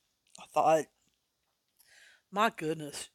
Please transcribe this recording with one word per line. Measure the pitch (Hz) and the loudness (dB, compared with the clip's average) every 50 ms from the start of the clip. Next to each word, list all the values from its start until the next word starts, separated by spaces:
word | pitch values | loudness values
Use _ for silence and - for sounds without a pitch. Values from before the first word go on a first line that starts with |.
| _ _ _ _ _ _ _ - | _ _ _ _ _ _ _ -20
I | - | -20
thought, | - - 151 - 151 160 156 139 - _ _ _ _ _ _ _ _ _ _ _ _ _ _ _ _ _ _ _ _ - - - - - _ _ _ | -4 -2 2 4 4 4 4 2 -4 _ _ _ _ _ _ _ _ _ _ _ _ _ _ _ _ _ _ _ _ -20 -20 -20 -20 -20 _ _ _
"My | 190 196 220 220 | -2 0 0 0
goodness, | - - 160 156 160 160 151 143 - - - - | 0 -2 -6 -4 -4 -6 -8 -12 -10 -12 -14 -14